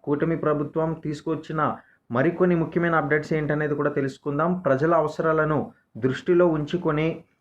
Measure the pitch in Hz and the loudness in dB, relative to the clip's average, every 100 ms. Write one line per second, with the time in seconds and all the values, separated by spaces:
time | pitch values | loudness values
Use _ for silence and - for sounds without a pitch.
0 | - 147 165 160 151 147 143 160 160 160 | -4 -2 0 0 0 -2 -2 -4 -4 -4
1 | 151 147 - 156 - 156 139 101 - _ | -8 -8 -6 -6 -6 -4 -2 -4 -12 _
2 | - 120 156 175 180 170 160 180 170 160 | -4 0 2 2 2 2 0 0 0 2
3 | 143 151 151 156 147 151 151 147 147 147 | 2 0 0 -2 0 0 0 0 -2 0
4 | 135 131 147 143 165 180 143 131 160 165 | -2 -4 -6 -2 0 0 0 2 4 2
5 | 151 - 160 160 156 147 - - _ 113 | 2 0 0 2 2 0 -4 -10 _ -4
6 | 127 127 - 175 175 156 147 175 170 151 | -2 -2 2 4 4 2 -2 -2 0 0
7 | 160 165 - _ | 0 -2 -10 _